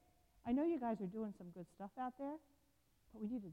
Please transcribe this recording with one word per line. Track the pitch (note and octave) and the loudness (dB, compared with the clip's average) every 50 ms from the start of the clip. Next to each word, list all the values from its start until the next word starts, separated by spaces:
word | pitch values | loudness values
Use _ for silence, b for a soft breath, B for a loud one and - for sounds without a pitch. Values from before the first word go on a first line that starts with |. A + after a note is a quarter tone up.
| - - _ _ _ _ _ - - | -20 -20 _ _ _ _ _ -4 2
I | A#3 | 4
know | A#3+ C#4 | 4 6
you | D#4 E4+ E4+ C4+ | 6 6 4 4
guys | B3 A#3 A3 G3+ | 4 2 2 2
are | G3+ F3+ | 0 -2
doing | G3 A3 A3+ G#3 G3+ | -2 -2 -2 -4 -4
some | - F#3 F3 | -8 -10 -12
good | E3+ F#3 E3+ - - | -10 -10 -12 -12 -10
stuff | - G3 G3 - C4 | -10 -10 -8 -4 -4
out | B3+ B3+ B3 | -4 -4 -4
there, | - C#4 C#4 D4+ D#4 - - _ _ _ _ _ _ _ _ _ _ _ - | -4 -4 -4 -4 -6 -10 -14 _ _ _ _ _ _ _ _ _ _ _ -16
but | - A3 | -8 -4
we | G#3+ | -2
need | G#3 B3+ B3 | -2 -2 -2
to | G3+ E3+ | -4 -6